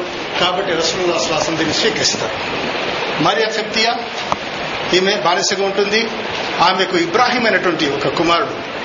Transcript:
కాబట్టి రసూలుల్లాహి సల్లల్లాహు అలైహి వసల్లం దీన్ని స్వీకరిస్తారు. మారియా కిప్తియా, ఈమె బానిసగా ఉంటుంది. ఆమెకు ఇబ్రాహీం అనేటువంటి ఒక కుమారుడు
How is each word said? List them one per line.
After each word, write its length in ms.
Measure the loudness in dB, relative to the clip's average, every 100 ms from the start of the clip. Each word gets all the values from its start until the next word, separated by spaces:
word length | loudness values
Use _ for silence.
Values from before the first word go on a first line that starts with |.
| -4 -6 -6 0
కాబట్టి 360 | 0 0 0
రసూలుల్లాహి 460 | 0 0 0 0 0
సల్లల్లాహు 100 | 0
అలైహి 120 | 0
వసల్లం 160 | 0 0
దీన్ని 160 | 0
స్వీకరిస్తారు. 640 | 2 0 2 0 0 -4 -4 -4 -4 -4 -4 -4 -4 -4 0
మారియా 260 | 2 2 0
కిప్తియా, 440 | -2 -2 0 0 0 -4 -6 -4 -4 -4 -6 -6 -4 0
ఈమె 180 | 2 2 2
బానిసగా 480 | 2 2 0 0
ఉంటుంది. 360 | 0 0 2 2 0 -4 -6 -4 -4 2
ఆమెకు 360 | 2 4 2 0
ఇబ్రాహీం 480 | 2 4 4 2 2
అనేటువంటి 400 | 2 2 2 0
ఒక 180 | 0 0
కుమారుడు 460 | 2 2 2 2 -4 -8 -8